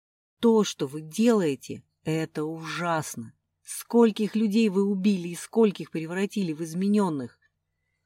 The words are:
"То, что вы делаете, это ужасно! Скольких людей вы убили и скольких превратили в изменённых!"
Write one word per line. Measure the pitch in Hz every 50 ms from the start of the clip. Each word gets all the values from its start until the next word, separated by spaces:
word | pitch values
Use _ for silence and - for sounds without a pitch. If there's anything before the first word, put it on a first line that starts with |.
| _ _ _ _ _ _ _ -
"То, | - 233 226 220 202
что | - - - 160
вы | 131 139 156 156
делаете, | 156 156 202 220 240 233 214 185 151 135 - - - 113 - - _ _ _ -
это | - 156 160 160 156 - 160 151
ужасно! | 156 165 160 160 156 151 156 175 170 165 160 143 - - - 117 113 - _ _ _ _ _ _
Скольких | - - - - - - 233 233 226 202 - 214 190 -
людей | 214 226 214 196 226 226 214
вы | 180 196 196
убили | 196 208 190 185 214 202 180 170 175
и | 175
скольких | - - - - 220 226 214 180 - 165 -
превратили | - 165 160 160 175 185 196 202 - 208 196 165 151
в | 147 170
изменённых!" | 160 160 175 190 202 208 214 202 180 156 139 127 120 _ _ _ _ _ _ _ _ _ _ _ _ _ _ _